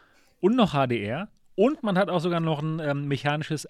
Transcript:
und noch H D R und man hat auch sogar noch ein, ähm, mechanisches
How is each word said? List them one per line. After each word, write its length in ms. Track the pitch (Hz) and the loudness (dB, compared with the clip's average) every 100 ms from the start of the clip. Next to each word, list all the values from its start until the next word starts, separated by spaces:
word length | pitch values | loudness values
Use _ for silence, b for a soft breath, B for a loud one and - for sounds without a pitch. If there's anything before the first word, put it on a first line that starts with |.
| b b b b | b b b b
und 160 | 185 254 | 2 4
noch 160 | 185 | 2
H 160 | 143 127 | 2 0
D 160 | 117 | 0
R 240 | 101 135 208 _ _ | -2 -6 -8 _ _
und 300 | - 226 302 | 2 2 2
man 120 | 220 180 | 0 0
hat 120 | 196 | 2
auch 120 | 175 | 0
sogar 200 | 175 170 | 0 0
noch 220 | 160 147 | 0 0
ein, 180 | 156 160 | -2 -4
ähm, 260 | 151 143 143 | -2 -2 -2
mechanisches 640 | 139 147 151 - 151 | -2 0 -2 -4 -6